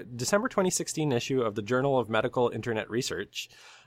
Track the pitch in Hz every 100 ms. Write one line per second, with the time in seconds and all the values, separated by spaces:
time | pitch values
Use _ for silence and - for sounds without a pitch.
0 | - 120 123 202 254 - 185 - 160 -
1 | 151 120 - 131 113 104 104 127 139 131
2 | 107 110 120 131 120 113 113 110 - 110
3 | 135 85 - - - - - -